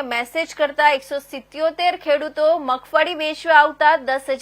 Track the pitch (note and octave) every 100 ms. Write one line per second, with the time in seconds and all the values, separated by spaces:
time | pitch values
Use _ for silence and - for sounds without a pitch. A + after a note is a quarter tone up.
0 | B3+ A#3+ B3 D#4+ E4 - D4 C#4+ D4 C#4
1 | C4+ C#4+ - C#4 - C#4+ D#4+ E4 F4 F4+
2 | D#4+ D4 D4+ D4+ D#4 E4+ C4+ B3+ - D#4
3 | D#4+ D#4+ D#4 D#4 E4 D4+ D4+ D4+ D4+ D#4+
4 | B3+ C4+ C4+ C4